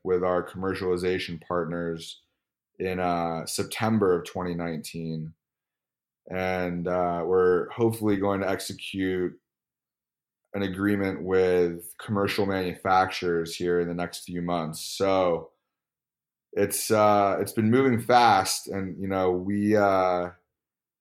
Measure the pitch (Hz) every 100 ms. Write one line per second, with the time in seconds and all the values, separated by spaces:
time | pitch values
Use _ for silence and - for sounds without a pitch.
0 | 92 90 90 87 87 92 95 92 92 90
1 | 90 92 - 82 - 87 82 87 85 82
2 | 80 - _ _ _ _ _ _ 92 92
3 | 90 87 85 82 80 - 90 - 110 110
4 | 95 87 85 92 90 85 85 80 - 82
5 | 82 80 80 - _ _ _ _ _ _
6 | _ _ - 92 92 92 90 87 87 90
7 | 87 87 85 92 90 90 - - 113 113
8 | 107 101 101 98 95 95 - 92 - 98
9 | 92 92 90 - _ _ _ _ _ _
10 | _ _ _ _ _ 101 98 92 104 101
11 | 98 95 92 92 92 90 87 85 - -
12 | - 101 98 - 98 95 90 87 95 92
13 | 92 - 90 85 82 - 87 87 85 85
14 | 87 - - 87 87 87 80 80 - -
15 | 98 95 90 82 80 _ _ _ _ _
16 | _ _ _ _ _ 101 101 - - 110
17 | 107 104 101 87 104 - 110 127 135 113
18 | 117 123 117 95 90 - - 98 95 82
19 | 95 95 92 90 92 101 104 107 101 95
20 | 92 90 87 90 _ _ _ _ _ _